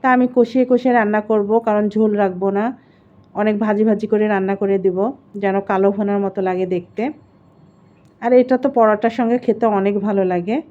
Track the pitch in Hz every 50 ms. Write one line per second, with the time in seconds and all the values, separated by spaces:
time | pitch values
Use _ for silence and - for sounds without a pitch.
0 | - 262 254 254 254 247 247 247 233 233 - 254 254 254 254 240 247 254 240 240
1 | 214 208 208 214 208 214 220 214 202 202 220 233 233 226 208 208 214 208 - 214
2 | 220 220 208 202 202 190 185 180 190 196 196 196 214 240 262 - _ _ _ _
3 | _ _ _ - - _ _ 185 208 220 214 202 220 214 208 208 220 226 214 208
4 | 220 214 220 208 214 214 208 190 190 190 196 196 208 196 196 196 185 190 180 185
5 | 202 240 277 - _ _ _ 202 202 196 190 196 196 - 202 190 196 196 202 202
6 | 208 202 202 202 202 196 190 202 190 185 185 185 185 180 185 180 175 - - -
7 | 220 285 - - _ _ _ _ _ _ _ _ - _ _ _ _ _ _ _
8 | _ _ _ _ - 240 247 254 247 254 262 254 254 277 277 240 226 214 214 208
9 | 220 226 220 - 240 226 240 247 247 - 214 220 233 226 208 196 190 202 202 208
10 | 190 208 202 196 190 185 180 175 175 190 226 302 330 -